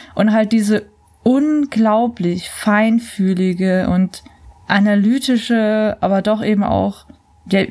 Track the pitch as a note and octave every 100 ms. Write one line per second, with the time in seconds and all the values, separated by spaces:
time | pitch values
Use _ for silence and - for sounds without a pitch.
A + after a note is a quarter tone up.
0 | - - G#3+ A3 G#3+ A3+ G#3 G#3+ - _
1 | _ _ - C4 D4+ D4+ C#4+ A3 A3 G#3+
2 | A#3+ A#3+ F3 F3 - - - G#3 A3 A3+
3 | A#3 - F#3+ F#3 F#3 F3 F#3 F#3 - F3+
4 | F#3 - - - - - - G3+ G#3 G3+
5 | G3+ C4 B3+ A#3+ - A#3 G#3+ G#3+ G#3+ -
6 | F#3 G3 G#3 G#3+ G#3+ G#3 G3+ G3 G3 G3
7 | _ - _ _ - G3 F#3+